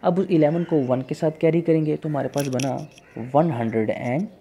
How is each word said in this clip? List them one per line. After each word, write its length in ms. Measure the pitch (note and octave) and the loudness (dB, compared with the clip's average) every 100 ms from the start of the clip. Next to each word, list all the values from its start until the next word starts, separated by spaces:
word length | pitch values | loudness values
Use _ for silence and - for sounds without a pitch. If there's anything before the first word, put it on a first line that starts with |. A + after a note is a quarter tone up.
अब 160 | F#3 F3+ | 0 0
उस 80 | F#3+ | 2
इलेवन 360 | F3 D3 E3 | 4 4 2
को 120 | E3+ D#3+ | 0 0
वन 200 | B2+ B2+ | 2 0
के 120 | C3 | -2
साथ 240 | D3+ D#3+ D#3 | -2 -2 2
कैरी 200 | E3 D#3+ | 2 2
करेंगे 340 | E3 D#3+ D3+ D3 | 2 2 2 -2
तो 120 | D#3+ | -4
हमारे 200 | D3 C3 | -4 -2
पास 180 | C#3+ C#3+ | -2 -2
बना 280 | B2 C3 B2+ D#3 - _ - A#2 | -2 -4 -6 -10 -18 _ -12 0
वन 160 | C#3 E3+ | 2 2
हंड्रेड 380 | B2 A2+ A2 G#2+ | 0 0 0 -2
एंड 360 | - B2+ C3 G#3 - | -4 -2 -2 -4 -10